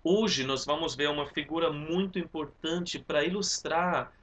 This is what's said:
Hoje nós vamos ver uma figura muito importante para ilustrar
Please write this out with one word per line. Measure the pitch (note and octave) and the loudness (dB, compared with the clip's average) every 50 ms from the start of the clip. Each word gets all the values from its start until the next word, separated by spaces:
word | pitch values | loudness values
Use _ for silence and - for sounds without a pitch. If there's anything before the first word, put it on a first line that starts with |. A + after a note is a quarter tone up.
Hoje | _ D#3+ F#3 G#3+ A3+ G3+ D3 C3+ B2+ | _ 4 4 6 6 4 2 2 0
nós | C3 C3+ B2+ - | 0 0 -2 0
vamos | C#3+ D3+ D#3 E3 D#3 C3 | 0 0 0 0 -4 0
ver | C3 D3 D3 | 0 0 0
uma | D3 D3 C#3+ | 2 0 -4
figura | C#3+ - D#3+ D3 - D#3 E3 E3 D#3+ | -2 -4 -6 -4 -2 0 0 0 0
muito | D3 D3 D3+ D#3+ E3+ F3+ G3 F#3+ - | 0 -2 -4 -2 0 0 0 0 -2
importante | F#3+ E3+ D#3+ - D#3+ D3+ C#3 - _ - D#3+ E3 F3+ F3 - - | -4 -6 -4 -6 -6 -6 -6 -8 _ -4 -2 -2 -2 -2 -4 -6
para | C#3+ C3 - D3 D3+ D3+ | -8 -6 -2 0 0 2
ilustrar | F3 F#3 G#3 F#3+ - - - - D3+ D#3 E3 F3+ F3+ E3+ C3 A#2+ - - - | 2 0 0 -2 -2 -4 -4 -2 0 0 2 2 2 2 0 -2 -4 -12 -20